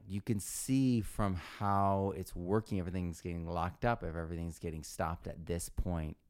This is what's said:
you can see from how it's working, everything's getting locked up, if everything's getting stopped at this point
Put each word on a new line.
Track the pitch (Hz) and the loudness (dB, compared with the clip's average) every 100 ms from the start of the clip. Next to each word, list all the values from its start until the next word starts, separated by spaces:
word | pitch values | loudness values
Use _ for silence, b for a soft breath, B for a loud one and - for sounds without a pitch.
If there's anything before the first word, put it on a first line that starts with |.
| 104 | -6
you | 98 | -6
can | - 104 | 0 -2
see | - - - 131 131 120 | -2 -6 2 4 6 4
from | 98 - 101 90 | 2 0 0 0
how | - - 101 98 98 98 98 95 | -4 -2 2 6 6 4 2 0
it's | 92 90 | -6 -6
working, | 87 107 107 101 | 2 2 2 -2
everything's | 87 92 87 82 | 0 -2 -2 -4
getting | 90 85 82 | -4 -4 -2
locked | 85 87 - 120 | 0 -2 0 0
up, | 117 | 0
if | 87 80 | -2 -4
everything's | 80 85 85 80 | -4 -2 -4 -4
getting | 85 80 | -6 -6
stopped | 73 - 82 85 - | -8 -2 -2 -2 -6
at | 80 80 | -8 -4
this | 85 - | -4 -2
point | - 92 85 78 - - | -2 0 0 -2 -6 -8